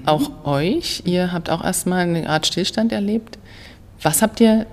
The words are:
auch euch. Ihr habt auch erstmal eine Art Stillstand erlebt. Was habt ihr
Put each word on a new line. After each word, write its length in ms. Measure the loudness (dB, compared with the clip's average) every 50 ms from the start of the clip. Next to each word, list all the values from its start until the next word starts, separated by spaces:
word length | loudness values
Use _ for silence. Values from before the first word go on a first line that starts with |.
| 0
auch 400 | 0 2 2 0 -4 -6 -8 -4
euch. 580 | -2 0 0 0 0 -2 -2 -4 -6 -8 -6 -2
Ihr 260 | -2 0 0 0 -2
habt 160 | -4 -4 -4 -4
auch 160 | -4 -2 -2
erstmal 360 | -2 -2 -2 -2 0 0 0
eine 280 | 0 0 0 0 0 0
Art 180 | 0 0 0
Stillstand 460 | -2 -2 -2 -2 -2 0 0 0 0
erlebt. 460 | 0 0 -2 0 -2 -2 -4 -6 -18 -20 -20 -20 -20 -20 -20 -20 -20 -20 -20 -20 -8 -2
Was 180 | 0 0 2 2
habt 220 | 2 2 4 4
ihr 240 | 6 6 6 4 2 0